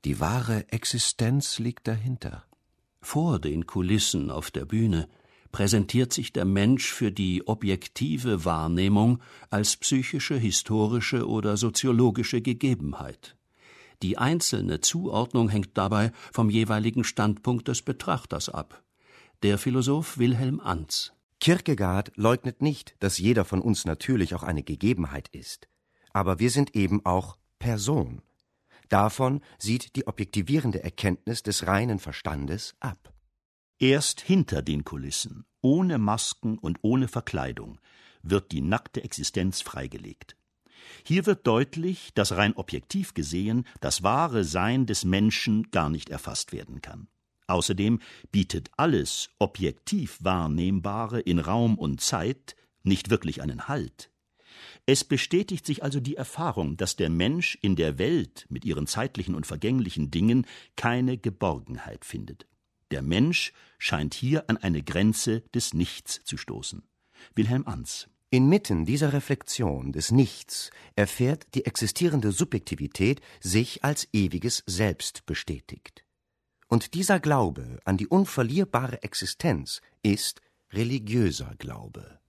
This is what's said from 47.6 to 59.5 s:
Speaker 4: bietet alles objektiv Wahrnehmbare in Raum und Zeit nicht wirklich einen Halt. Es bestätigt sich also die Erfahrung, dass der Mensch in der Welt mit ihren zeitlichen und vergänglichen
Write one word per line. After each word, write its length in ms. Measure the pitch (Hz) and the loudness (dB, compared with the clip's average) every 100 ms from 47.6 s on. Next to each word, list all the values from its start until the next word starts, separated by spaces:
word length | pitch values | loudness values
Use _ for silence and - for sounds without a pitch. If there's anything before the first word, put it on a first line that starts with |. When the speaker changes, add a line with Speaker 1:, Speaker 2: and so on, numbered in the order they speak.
| 85 95 104 117 - - - | 2 2 2 2 -2 -20 -2
Speaker 4:
bietet 400 | 101 92 80 - - | 0 2 -2 -6 0
alles 540 | 160 113 71 - - _ | 2 2 0 -6 -10 _
objektiv 800 | 104 - 87 - - 208 117 - | -2 2 -2 -2 -4 -4 -4 -4
Wahrnehmbare 1000 | 95 92 80 76 90 95 95 104 113 117 | 0 0 0 0 0 0 -2 -6 -4 -4
in 180 | 90 85 | 0 0
Raum 400 | 76 113 117 104 | 2 2 2 2
und 220 | 76 67 | -2 -2
Zeit 560 | - 104 95 139 - - _ _ | -2 -2 -2 -6 -14 -20 _ _
nicht 280 | 95 95 98 | 2 2 2
wirklich 320 | 113 78 71 | 0 0 -6
einen 240 | 73 64 - | -6 -6 -6
Halt. 440 | 143 64 - - _ _ _ _ - - - | -6 -6 -12 -20 _ _ _ _ -20 -20 -6
Es 200 | - 135 | 2 2
bestätigt 600 | - 139 - 175 208 180 | 2 -2 2 0 0 -4
sich 180 | - 147 | -4 -4
also 180 | 143 139 | -2 -2
die 160 | 127 165 | -4 -6
Erfahrung, 600 | 120 - 165 104 73 82 | -8 -4 -4 -2 -2 -2
dass 200 | 92 - | -4 0
der 140 | 80 | 2
Mensch 480 | 82 98 165 165 - | 4 4 2 -2 0
in 140 | 101 85 | 0 2
der 220 | 78 67 | 2 2
Welt 480 | 110 170 90 - - | 2 2 -2 -10 -10
mit 140 | 64 | -8
ihren 220 | - 73 73 | -4 -2 -2
zeitlichen 480 | - 123 - 95 | -4 -4 -4 -4
und 120 | 78 | -4
vergänglichen 640 | 76 | -6